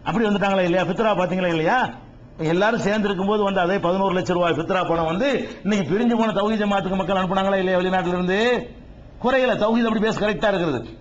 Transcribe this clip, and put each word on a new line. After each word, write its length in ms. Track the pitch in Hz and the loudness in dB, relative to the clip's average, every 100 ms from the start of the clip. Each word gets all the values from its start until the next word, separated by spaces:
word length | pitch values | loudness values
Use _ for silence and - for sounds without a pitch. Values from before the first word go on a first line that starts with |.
அப்படி 220 | - 170 220 | -2 0 2
வந்துட்டாங்களா 400 | 202 196 196 180 | 2 2 2 2
இல்லையா? 160 | 180 175 | 2 0
ஃபித்ரா 280 | 180 220 196 | 0 0 2
பாத்தீங்களா 340 | 180 180 180 | 0 0 0
இல்லையா? 260 | 165 160 247 240 - - - - - 156 | 0 2 2 0 -6 -18 -20 -20 -6 -2
எல்லாரும் 320 | 170 208 233 185 | 2 2 2 0
சேர்ந்து 220 | 214 202 | 0 0
இருக்கும்போது 320 | 196 196 214 | -2 0 0
வந்து 180 | 202 190 | 0 0
அதே 140 | 175 196 | 0 0
பதினோரு 340 | 170 185 196 185 | 0 0 0 0
லட்சம் 220 | 180 175 | 0 0
ரூபாய் 180 | 175 156 | 2 0
ஃபித்ரா 240 | 170 185 175 | 0 -2 0
பணம் 240 | 165 160 | 0 0
வந்து 160 | 175 269 254 - - | 0 0 0 -4 -6
இன்னைக்கு 240 | 190 208 160 | -2 0 0
பிரிஞ்சு 280 | 190 240 233 | 0 2 2
போன 160 | 226 190 | 0 0
தௌஹீத் 260 | 202 220 | 0 0
ஜமாத்துக்கு 360 | 208 202 190 190 | 0 0 0 -2
மக்கள் 200 | 180 190 | 0 0
அனுப்புனாங்களா 400 | 185 190 190 196 | 0 0 2 0
இல்லையா 180 | 185 185 | 2 2
வெளிநாட்டுல 380 | 185 185 175 180 | 2 0 0 -2
இருந்து? 220 | 180 190 233 240 - - - - - - | 0 0 2 0 -4 -14 -20 -20 -20 -6
குறையல, 320 | 233 262 254 208 | 0 2 2 2
தௌஹீத் 300 | 208 233 233 | 2 2 2
அப்படி 140 | 214 214 | 0 0
பேச 120 | 190 | 0
கரெக்டா 300 | 208 214 220 | -2 0 0
இருக்கிறது. 280 | 196 170 127 110 - | 0 0 -2 -6 -16